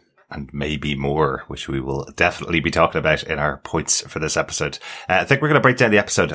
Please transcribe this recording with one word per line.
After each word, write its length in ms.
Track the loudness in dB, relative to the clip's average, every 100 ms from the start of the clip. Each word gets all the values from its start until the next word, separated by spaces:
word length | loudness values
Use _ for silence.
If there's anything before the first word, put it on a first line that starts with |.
| _ _ _
And 140 | -12 -10
maybe 400 | -6 -4 -2 -4
more, 500 | -2 -2 0 0 -2 -8
which 200 | -12 -6
we 100 | -6
will 300 | -4 -6 -6 0
definitely 440 | 0 0 -2 0
be 100 | 2
talking 280 | 4 2 2
about 240 | 2 0
in 160 | 0 -2
our 200 | -2 -2
points 420 | -4 -4 0 -2
for 180 | -4 -6
this 160 | -2
episode. 440 | -2 -2 -4 -4 -6 -12 -10 0
Uh, 120 | 2
I 40 |
think 180 | 4 2
we're 60 | 4
gonna 120 | 4
break 160 | 4 4
down 140 | 4
the 80 | 4
episode 340 | 4 2 0